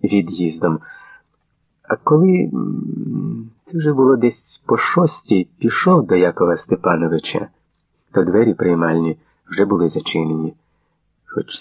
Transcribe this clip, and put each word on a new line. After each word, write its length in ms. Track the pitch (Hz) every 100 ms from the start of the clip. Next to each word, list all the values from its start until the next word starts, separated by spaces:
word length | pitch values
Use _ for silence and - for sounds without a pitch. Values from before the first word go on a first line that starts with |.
від'їздом. 760 | 101 101 85 87 85 80 85 80 - - - - _ _ _ _ _ _ _
А 60 | -
коли, 540 | - 156 185 180 -
м, 960 | - - - - 160 - 107 107 113 113 _ _
це 60 | 170
вже 160 | 151
було 220 | 139 131 131
десь 480 | 120 - _ - -
по 120 | 120
шостій, 680 | - - 165 - - 98 90 _
пішов 460 | 113 - 185 180 101
до 100 | 92
Якова 420 | 90 - 87 82
Степановича, 880 | - - - 82 82 80 - - - _ _ _ _ _ _
то 100 | -
двері 300 | 90 98 117
приймальні 640 | 90 90 85 82 82 82 78 _ _ _
вже 140 | - 101
були 240 | 95 85
зачинені. 640 | 90 82 87 80 80 80 - _ _ _ _ _ _ _
Хоч 200 | - - -